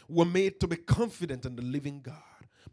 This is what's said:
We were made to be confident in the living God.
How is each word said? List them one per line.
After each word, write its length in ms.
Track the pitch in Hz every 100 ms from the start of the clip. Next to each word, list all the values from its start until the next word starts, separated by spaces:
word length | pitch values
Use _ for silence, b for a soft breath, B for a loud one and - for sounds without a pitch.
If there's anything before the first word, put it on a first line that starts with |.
| b
We 100 | 165
were 80 | 170
made 340 | 180 190 -
to 80 | 175
be 80 | 170
confident 680 | - - 233 - 175 127 131
in 100 | 120
the 60 |
living 400 | 123 139 139 143
God. 460 | 127 151 - - - B B